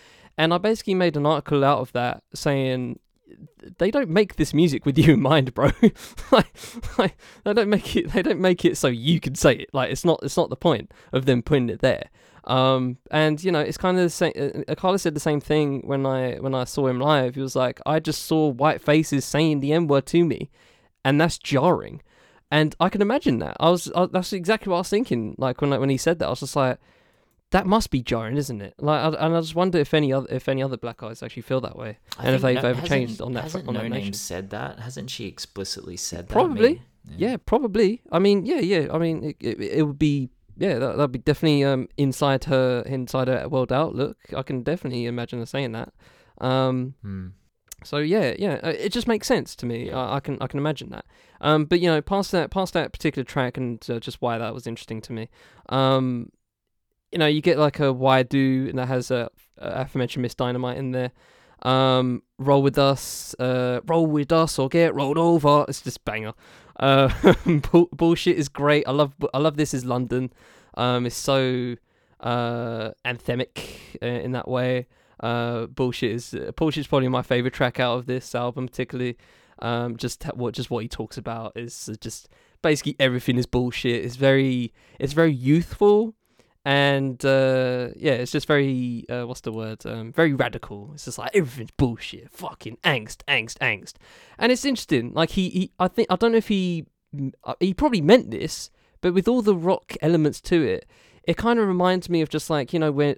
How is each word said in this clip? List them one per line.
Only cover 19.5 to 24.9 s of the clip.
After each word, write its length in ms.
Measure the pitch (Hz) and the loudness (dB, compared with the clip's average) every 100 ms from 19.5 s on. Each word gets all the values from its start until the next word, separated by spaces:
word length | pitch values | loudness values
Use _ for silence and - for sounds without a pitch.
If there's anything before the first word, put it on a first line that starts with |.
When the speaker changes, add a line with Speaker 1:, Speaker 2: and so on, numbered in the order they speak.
| 147 | 2
Speaker 1:
the 120 | 143 | 2
N-word 340 | 160 160 135 - | 0 2 2 2
to 180 | 170 | 2
me, 260 | 170 - 147 _ _ _ _ _ | 2 0 -8 _ _ _ _ _
and 140 | 135 147 | 0 2
that's 180 | 165 - | 2 0
jarring." 640 | - 139 165 151 52 - - _ _ _ _ | -2 2 4 2 -2 -16 -20 _ _ _ _
And 240 | 147 156 - | 2 2 2
I 80 | 180 | 0
can 100 | 196 | 2
imagine 380 | 202 269 - 113 | 0 2 0 0
that. 180 | 69 - | -2 0
I 100 | 160 | 2
was, 200 | 175 - 175 | 2 0 0
I, 100 | 185 | 0
that's 260 | 185 180 | 0 -4
exactly 380 | 196 170 220 202 | -4 -2 -2 0
what 60 | 175 | -2
I 40 | |
was 80 | 185 | 0